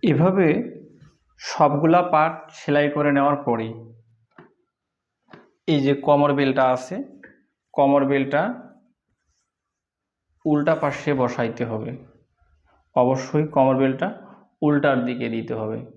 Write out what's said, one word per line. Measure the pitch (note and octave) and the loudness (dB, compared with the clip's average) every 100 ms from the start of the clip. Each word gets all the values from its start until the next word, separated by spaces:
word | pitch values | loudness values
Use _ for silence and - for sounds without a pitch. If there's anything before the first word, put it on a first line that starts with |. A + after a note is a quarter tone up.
এভাবে | A3 C3+ F3 G3 E3+ F3+ - - - - - _ _ _ | 2 4 2 4 2 2 -4 -12 -20 -20 -20 _ _ _
সবগুলা | - - D3+ C#3+ D#3+ F3 F3 | -12 2 2 4 2 2 2
পার্ট | D3+ D#3+ E3 - - | 2 0 -2 -18 -14
সেলাই | - D3 D3 | -2 0 0
করে | D3 D3 | 0 0
নেওয়ার | C#3 C#3 C#3 | 2 2 0
পরেই | - A#2 A2 A2+ - - _ _ _ - - _ _ _ _ _ _ _ _ - _ _ - | -2 -4 -4 -12 -20 -20 _ _ _ -20 -20 _ _ _ _ _ _ _ _ -20 _ _ -2
এই | D3+ | 0
যে | C3+ C#3 | 2 0
কোমর | C#3+ C#3+ D3 | 2 4 4
বেল্টটা | C#3 C3+ C3 C3 | 2 0 2 2
আছে, | B2+ - G3 C#4+ - - _ _ _ _ | 0 -4 -10 -12 -16 -20 _ _ _ _
কোমর | - C#3 C#3+ C3+ | 0 2 4 2
বেল্টটা | C#3 C3+ D3 G3 A#3+ - _ _ _ _ _ _ _ _ _ _ _ _ _ _ _ _ _ D#3 | 0 0 -2 -2 -6 -16 _ _ _ _ _ _ _ _ _ _ _ _ _ _ _ _ _ 0
উল্টা | D3 D3 D#3 | 0 2 0
পাশে | D3 B2+ - | -2 -4 -4
বসাইতে | C#3 B2 - A#2 - A#2 | -2 -2 -2 -6 -4 -6
হবে। | A2 A2+ B2 - _ _ _ _ _ _ _ _ - | -6 -8 -12 -18 _ _ _ _ _ _ _ _ 0
অবশ্যই | B2+ C3 - D3+ D3+ | 2 0 -2 -2 0
কোমর | - C3 C3 | 2 2 4
বেল্টটা | C3+ C3+ F#3 - - - _ _ | 0 0 -6 -8 -20 -20 _ _
উল্টার | D3+ D3 C#3+ C3 B2 | 0 2 2 0 -2
দিকে | B2 A#2+ | -4 -6
দিতে | A2+ A2 | -6 -6
হবে | A2+ G#2+ A2+ C3 | -8 -6 -8 -12